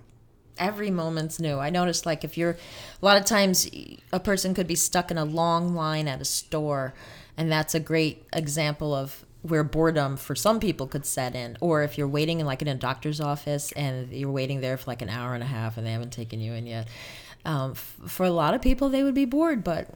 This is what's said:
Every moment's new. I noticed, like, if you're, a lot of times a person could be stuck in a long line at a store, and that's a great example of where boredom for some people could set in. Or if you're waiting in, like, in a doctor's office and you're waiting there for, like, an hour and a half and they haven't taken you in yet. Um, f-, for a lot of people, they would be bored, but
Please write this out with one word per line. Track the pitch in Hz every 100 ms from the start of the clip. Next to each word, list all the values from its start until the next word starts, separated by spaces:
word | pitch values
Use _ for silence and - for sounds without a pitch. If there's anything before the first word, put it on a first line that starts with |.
| - - - _ _ -
Every | 185 208 196
moment's | 180 165 160 160 -
new. | 160 139
I | 147
noticed, | 180 175 170 175
like, | 151
if | 156 -
you're, | 170
a | 170 - - - - 190
lot | 202
of | 196
times | 214 196 185 - - - - -
a | 156
person | 214 190 190
could | 185 170
be | 170
stuck | - 180 175
in | 165
a | 151
long | 165 170 170 175 175
line | 156 156 151
at | 135
a | 139
store, | - - 160 151 139 131 - - - - -
and | 160
that's | 156 156
a | 165
great | 151 160 156 - -
example | 170 151 151 151 147 151
of | 139 139 - - -
where | 160 160
boredom | 147 156 160 160 135 135
for | - 139
some | 208 226
people | 208 151 131
could | 139 -
set | - 127 127
in. | 117 113
Or | 170 151
if | 147 147
you're | 139
waiting | 147 156 165
in, | 147
like, | 131
in | 147
a | 127
doctor's | 127 131 151 151
office | 147 147 147 143 -
and | - 143 127 127
you're | 127 139
waiting | 135 131 135
there | 127 131
for, | -
like, | 120
an | 107
hour | 117 123
and | 123
a | 120
half | 113 113 113
and | 113
they |
haven't | 113 120
taken | 120 113 113
you | 110
in | 117 117
yet. | 113 113 - - - - - 160
Um, | 147 135
f-, | - - - 175
for | - 185
a |
lot | 170 151
of | 240
people, | 262 262 277
they | 269
would | 277 262
be | 262
bored, | 277 330 254 175
but | 160 -